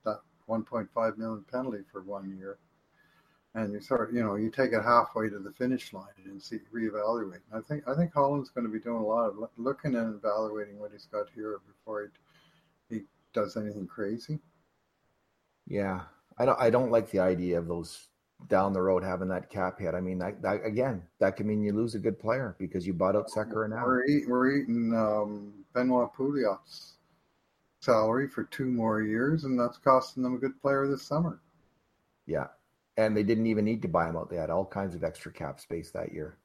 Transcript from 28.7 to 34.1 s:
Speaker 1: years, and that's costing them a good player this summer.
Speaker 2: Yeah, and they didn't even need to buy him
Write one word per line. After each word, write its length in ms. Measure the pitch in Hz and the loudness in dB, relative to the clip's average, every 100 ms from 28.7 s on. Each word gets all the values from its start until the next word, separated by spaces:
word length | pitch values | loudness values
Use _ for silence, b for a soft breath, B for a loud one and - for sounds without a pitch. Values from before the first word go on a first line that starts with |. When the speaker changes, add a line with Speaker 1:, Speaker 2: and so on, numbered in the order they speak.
| 120 113 107 | 0 2 2
Speaker 1:
years, 420 | 107 110 135 160 | 0 0 2 0
and 160 | 139 127 | 0 0
that's 180 | 120 - | 0 2
costing 460 | 143 131 127 - | 6 6 4 -4
them 120 | 127 123 | -2 0
a 40 | |
good 200 | 131 131 | -4 -2
player 260 | 139 139 139 | 0 2 2
this 160 | 139 | -2
summer. 360 | - 147 170 - _ _ _ _ _ _ _ _ - | -2 0 0 -4 _ _ _ _ _ _ _ _ -4
Speaker 2:
Yeah, 220 | 76 - _ _ _ _ - | -4 -4 _ _ _ _ 0
and 180 | 107 107 | 2 4
they 80 | |
didn't 240 | 98 113 113 | 4 4 4
even 160 | 107 | 2
need 180 | 104 113 | 2 0
to 40 | 92 | 0
buy 220 | 85 | 0
him 80 | 82 | 0